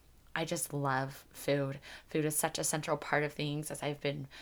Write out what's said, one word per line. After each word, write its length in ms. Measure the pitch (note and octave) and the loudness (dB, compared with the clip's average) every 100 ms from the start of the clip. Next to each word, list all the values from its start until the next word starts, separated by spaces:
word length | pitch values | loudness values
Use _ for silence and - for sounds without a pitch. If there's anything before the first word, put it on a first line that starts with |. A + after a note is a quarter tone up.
| - - - E3 | -16 -20 -6 -2
I 80 | |
just 280 | D#3+ E3+ - | 0 -2 -2
love 520 | C#3+ C#3 C3 C3+ - - | 0 2 2 0 -6 -16
food. 480 | - - C#3+ C3+ C#3 - - - | -4 2 2 2 -4 -12 -16 -2
Food 140 | D#3+ | 2
is 120 | D3+ D3+ | 2 2
such 220 | D#3+ - | 0 0
a 60 | |
central 320 | D#3+ D#3 E3 D3 | 0 0 0 0
part 280 | - D3 | 2 2
of 80 | D3 | 2
things. 400 | - D3 D3 D3 | 0 -2 -2 -4
As 100 | - | -4
I've 180 | C#3+ C#3 | -4 0
been 280 | C#3+ D3 C3+ - | 0 -2 -6 -12